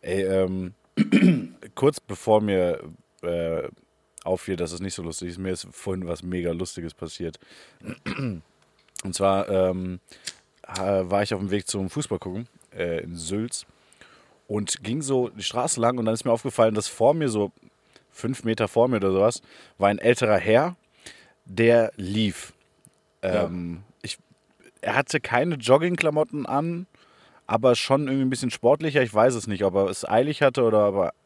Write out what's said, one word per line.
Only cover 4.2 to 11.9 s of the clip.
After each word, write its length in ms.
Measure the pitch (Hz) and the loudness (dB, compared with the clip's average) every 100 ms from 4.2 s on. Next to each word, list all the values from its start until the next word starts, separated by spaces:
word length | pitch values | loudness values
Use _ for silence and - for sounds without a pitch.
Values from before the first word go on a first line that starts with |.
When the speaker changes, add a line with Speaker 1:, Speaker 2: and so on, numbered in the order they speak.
Speaker 1:
auffiel, 320 | - 92 - | -6 -6 -4
dass 160 | 92 85 | -4 -4
es 80 | 85 | -6
nicht 140 | 95 | -10
so 80 | - | -8
lustig 280 | 85 78 87 | -10 -10 -10
ist, 80 | 87 | -8
mir 120 | 92 | -6
ist 140 | 92 95 | -6 -10
vorhin 340 | - - 92 87 | -12 -8 -6 -6
was 160 | 85 | -8
mega 300 | 90 90 85 | -6 -4 -4
Lustiges 420 | 85 90 - 82 | -4 -8 -10 -12
passiert. 460 | - 80 - 85 78 _ - - _ | -12 -16 -10 -10 -10 _ -20 -20 _
<clears throat> 240 | - - - - 131 90 _ _ _ _ _ - | -16 -12 -10 -8 -8 -8 _ _ _ _ _ -12
Und 120 | 98 | -10
zwar, 340 | 90 98 98 - | 0 2 2 2
ähm, 500 | 95 92 92 92 90 _ - - - _ _ - | 2 2 0 -6 -10 _ -18 -18 -18 _ _ -14
ha-, 440 | 95 95 98 90 | -6 0 0 2
war 140 | 101 | 0
ich 100 | 101 | 0
auf 60 | 101 | -2
dem 100 | 98 | -2
Weg 160 | 101 - | -4 -4
zum 240 | 101 95 | -6 -4